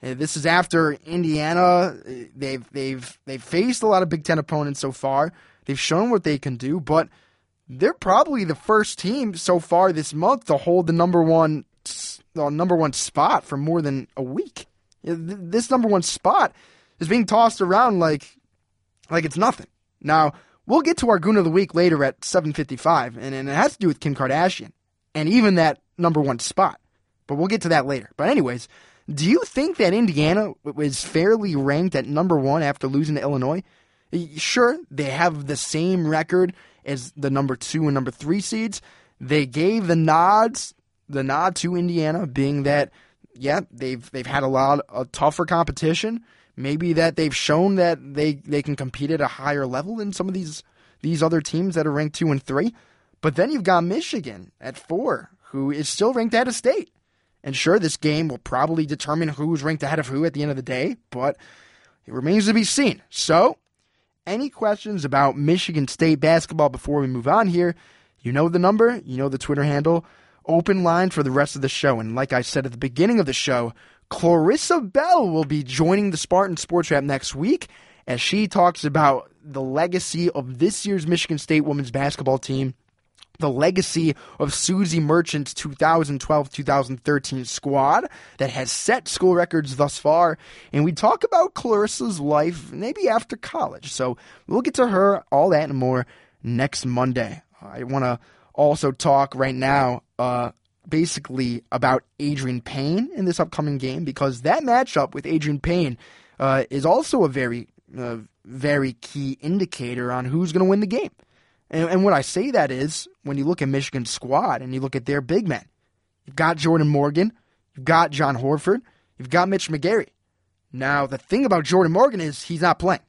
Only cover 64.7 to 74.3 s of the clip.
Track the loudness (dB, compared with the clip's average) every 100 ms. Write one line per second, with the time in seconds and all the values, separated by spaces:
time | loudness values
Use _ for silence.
64.7 | -2 -4 -6 -2 2 2 2 2 2 0
65.7 | -2 -2 0 2 4 4 4 2 0 0
66.7 | 0 -4 -2 -2 -2 2 2 4 2 0
67.7 | -2 _ _ _ _ -4 0 2 2 2
68.7 | 4 2 2 -8 -4 -4 -4 -4 0 0
69.7 | 0 2 0 -2 _ _ _ -2 0 2
70.7 | 2 2 2 2 0 0 2 0 0 -4
71.7 | 0 0 0 -2 -4 -2 -2 -2 -4 -4
72.7 | -6 -8 0 2 4 0 -2 -2 -2 -2
73.7 | -8 -20 _ _ 0 4